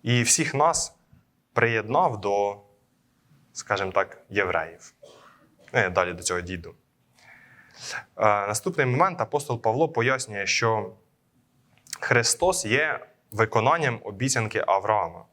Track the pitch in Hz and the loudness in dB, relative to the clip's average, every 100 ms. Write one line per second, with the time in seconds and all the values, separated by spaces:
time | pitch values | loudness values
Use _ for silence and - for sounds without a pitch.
0 | - 123 120 - 143 139 156 160 - _ | 2 2 4 2 0 2 2 2 -4 _
1 | _ - _ _ _ - 117 113 107 139 | _ -20 _ _ _ 2 2 2 0 2
2 | 180 107 101 101 101 101 _ _ _ _ | 2 0 -2 0 0 -4 _ _ _ _
3 | _ _ _ _ _ - - 101 95 98 | _ _ _ _ _ -18 -2 -2 0 0
4 | 95 - _ 98 92 85 80 82 - _ | -2 -8 _ 0 0 0 -4 -12 -20 _
5 | - - - _ _ _ - 127 98 90 | -20 -20 -20 _ _ _ -4 -2 0 0
6 | 90 87 85 87 87 92 85 - _ _ | -2 -4 -4 -6 -6 -10 -12 -20 _ _
7 | _ _ - - - - _ - - - | _ _ -20 -20 -20 -20 _ -16 -12 -12
8 | - - 107 104 101 107 - 170 131 127 | -12 0 2 2 0 -4 -4 -2 0 2
9 | 185 170 110 147 147 117 113 120 160 139 | 2 0 -4 -4 -4 -2 0 0 0 0
10 | 120 131 117 104 98 - 117 110 98 - | 0 0 -4 -6 -2 0 2 0 -4 -14
11 | _ _ _ _ _ _ _ _ _ - | _ _ _ _ _ _ _ _ _ -10
12 | - 120 113 - 180 180 107 123 156 - | 2 2 2 0 0 0 0 0 0 -6
13 | - _ _ 104 110 117 120 165 143 113 | -12 _ _ 0 2 2 2 2 0 -4
14 | - 98 131 127 107 107 - 98 104 107 | -10 -6 -2 -2 -2 -2 2 2 2 0
15 | 85 85 - | 0 -8 -20